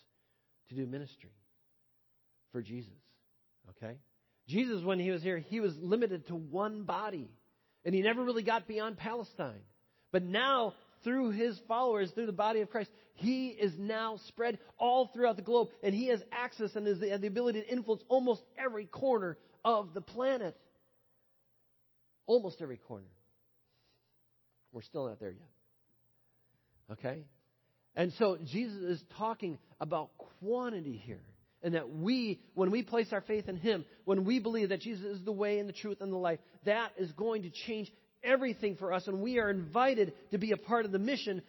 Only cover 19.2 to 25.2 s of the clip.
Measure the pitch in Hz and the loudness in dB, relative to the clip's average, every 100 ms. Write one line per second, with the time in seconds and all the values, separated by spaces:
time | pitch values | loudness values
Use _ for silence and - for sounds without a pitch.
19.2 | 185 156 _ _ 220 226 196 165 175 214 | 0 -6 _ _ 2 2 2 -8 -10 -2
20.2 | 254 262 190 - _ _ _ _ _ _ | 0 0 -2 -8 _ _ _ _ _ _
21.2 | _ _ _ _ _ _ _ _ _ _ | _ _ _ _ _ _ _ _ _ _
22.2 | - 240 196 - 156 120 - 110 95 _ | 2 4 2 -8 -10 -12 -12 -14 -16 _
23.2 | _ _ _ _ _ _ _ _ _ _ | _ _ _ _ _ _ _ _ _ _
24.2 | _ _ _ _ _ 120 107 160 131 104 | _ _ _ _ _ -16 -12 -8 -8 -8